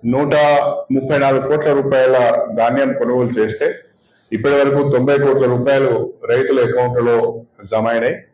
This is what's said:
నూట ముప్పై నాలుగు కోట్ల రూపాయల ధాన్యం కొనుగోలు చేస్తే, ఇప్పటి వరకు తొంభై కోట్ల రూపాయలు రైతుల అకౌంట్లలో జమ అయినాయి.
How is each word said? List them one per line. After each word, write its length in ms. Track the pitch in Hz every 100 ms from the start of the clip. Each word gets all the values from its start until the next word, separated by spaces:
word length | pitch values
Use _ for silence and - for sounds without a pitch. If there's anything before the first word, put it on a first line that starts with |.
నూట 300 | 117 131 143 147 147 143 143 - -
ముప్పై 260 | 135 135 147
నాలుగు 300 | 139 135 131
కోట్ల 240 | 151 151
రూపాయల 720 | 139 139 135 131 131 120 117 -
ధాన్యం 380 | 110 117 131 135
కొనుగోలు 360 | 120 120 123 123
చేస్తే, 460 | 110 110 - 151 - - _ _ _ _
ఇప్పటి 220 | 110 131
వరకు 380 | 143 139 143 139
తొంభై 260 | 127 131 143
కోట్ల 280 | 143 131 127
రూపాయలు 680 | 123 123 135 135 113 - - 113
రైతుల 320 | 120 135 135
అకౌంట్లలో 800 | 117 123 123 123 120 117 113 - - _
జమ 240 | 98 110 113
అయినాయి. 360 | 117 120 170 -